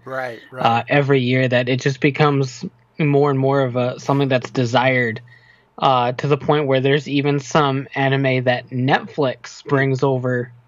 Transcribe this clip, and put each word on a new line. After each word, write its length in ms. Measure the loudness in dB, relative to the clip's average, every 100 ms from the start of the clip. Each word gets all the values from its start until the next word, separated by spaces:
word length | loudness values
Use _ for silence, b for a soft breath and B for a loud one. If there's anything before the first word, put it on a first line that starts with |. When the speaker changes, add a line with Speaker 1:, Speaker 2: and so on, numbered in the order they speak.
| -12
Speaker 1:
Right, 340 | -8 -8 -12 -16
Speaker 2:
uh, 20 | -2
Speaker 1:
right. 300 | 0 0 2
Speaker 2:
every 320 | 0 4 2
year 300 | 2 2 2
that 180 | 0 0
it 140 | 0
just 180 | -2 0
becomes 640 | 0 2 2 2 -2 -6 -14 -16 _ -4
more 320 | 2 2 2
and 80 | 2
more 220 | 2 2
of 140 | 0 -2
a, 240 | -4 -4
something 300 | -2 0 0
that's 220 | 0 -2
desired, 680 | -4 0 2 2 0 -2 -6 b b b b b -2
uh, 340 | 0 2 0
to 140 | -2 -2
the 80 | 0
point 300 | 0 0 2
where 120 | 0
there's 300 | 2 0 0
even 320 | -2 0 -2
some 480 | 0 0 2 -2 -4
anime 520 | -2 0 0 0 0 0
that 240 | -2 -4
Netflix 960 | -4 0 0 -2 -2 -2 -2 -12 -18 -2
brings 360 | 0 0 0
over 520 | 0 0 -2 -4 -6 -12